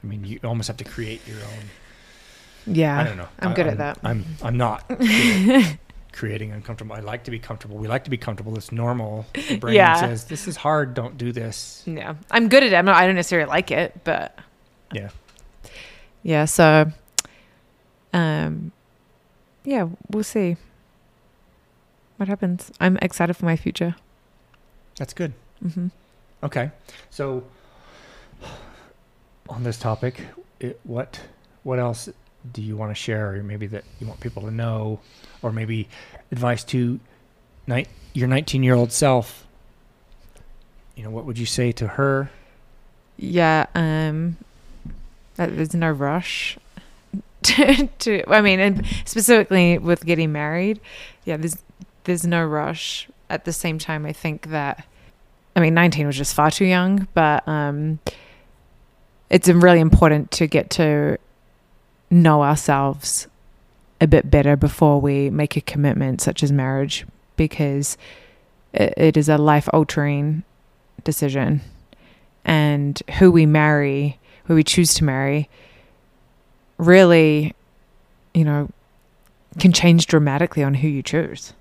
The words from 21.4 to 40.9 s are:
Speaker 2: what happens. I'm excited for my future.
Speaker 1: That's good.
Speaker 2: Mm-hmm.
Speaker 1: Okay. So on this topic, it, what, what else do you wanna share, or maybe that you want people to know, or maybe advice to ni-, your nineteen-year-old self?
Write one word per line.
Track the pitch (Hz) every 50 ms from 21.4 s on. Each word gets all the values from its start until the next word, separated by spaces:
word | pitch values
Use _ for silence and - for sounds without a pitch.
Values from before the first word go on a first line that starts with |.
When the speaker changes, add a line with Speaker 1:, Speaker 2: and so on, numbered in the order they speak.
| _ _ _ _ _ _ _ _ _ _ _ _ _ _ _ _
Speaker 2:
what | 202 190
happens. | 202 196 - 180 180 180 - - - -
I'm | 175 185 185 -
excited | - 185 - - 170 170 175 -
for | -
my | 170 165
future. | 160 - - - - 170 170 170 - _ _ _ _ _ _ _ _ _ _ _ _ _ _ _ _ _ _ _ -
Speaker 1:
That's | 143 - -
good. | - 180 160 117 - _ _ _ _ -
Speaker 2:
Mm-hmm. | 180 160 185 175 180 _ _ _ _ _ _ _ _ _ _ -
Speaker 1:
Okay. | 143 - - 120 147 - _ _ - - - - _
So | - - 143 139 131 127 123 - _ _ _ _ _ - _ - - - - - - - - _ - - - - - - - - - - - _ _ _ _ _ _ _ _ _ _ _ _ -
on | - 110 123
this | 120 113 -
topic, | - 120 110 - - 127 123 - - - - - - _ _ _
it, | - 123 - - _
what, | - 120 120 135 - - - - - - _ _ _ _ _ _
what | 127 131 127
else | 123 120 117 113 - - - _ _ _ _ _ _ 127 120
do | 117
you | 104 107 107 104
wanna | 110 107 107
share, | - - - 110 107 107 101 98
or | 101 104
maybe | 101 104 104 107 101
that | 107 104 - - - -
you | - -
want | - -
people | - 120 - - 98
to | 107
know, | 110 113 117 117 113 110 110 107 107 104 _ _ _ _ - - - -
or | - 120
maybe | 110 110 110 110 113 110 107 - - - - - - - _ _
advice | - 120 123 123 120 110 -
to | - - 127 123 120 123 - _ _ _ _ _ _ _ _ _ _ _ - - -
ni-, | 120 123 151 - - - - - -
your | - 123 127
nineteen-year-old | 131 131 151 - - 135 131 127 127 120 120 117
self? | - - 151 139 131 123 117 - - - - - _ _ _ - _ _ _ _ _ _ _ _ - - - - _ - - - - - - _ _ - _ -